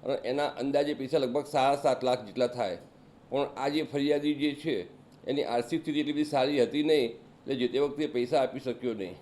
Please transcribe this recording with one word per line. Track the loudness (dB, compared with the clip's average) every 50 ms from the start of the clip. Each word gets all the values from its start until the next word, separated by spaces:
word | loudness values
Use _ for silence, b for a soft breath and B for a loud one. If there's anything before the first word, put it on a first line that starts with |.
| -2
અને | -2 -2
એના | -2 -2 -2 0 0 0
અંદાજે | -2 -2 -2 -4 2 2 2 2 2 0
પૈસા | -4 -4 0 2 2
લગભગ | 2 2 0 -2 -4
સાડા | 0 0 2 4 4 4 4 4
સાત | 2 2 2 2
લાખ | 0 0 0 -2
જેટલા | -8 0 0 0
થાય. | 0 2 -2 -2 -2 -2 -6 -10 -18 -20 -20 -20 -20 -20 -20 -14 -4
પણ | -2 -2 -2 -2 -4
આ | -4 -2 0
જે | 0 0 -2
ફરિયાદી | -2 -2 0 2 2 2 2 2 0 0
જે | 0 0 -2 -2
છે, | -2 -4 -4 -2 -2 -4 -8 -14 -20 -20 -20 -20 -12 -6
એની | -4 -2 -2 0
આર્થિક | 0 0 -2 -2 0 -4 -4 -2
સ્થિતિ | -2 -2 -2
એટલી | -2 -2 -2
બધી | -2 -2
સારી | 0 2 0 2 2 4 2 2
હતી | 2 2 0 2
નહીં, | 4 4 4 4 0
એટલે | -2 -8 -18 -20 -20 -18 -6 -6 -2
જે | 0 0 0
તે | 2 2
વખતે | 0 0 0 -4 -4
પૈસા | -2 0 -2 -2 2 2 2 2
આપી | 2 -2 -6
શક્યો | -6 -6 -6 -4 -4 -4 -4
નહીં. | -4 -6 -8 -8 -14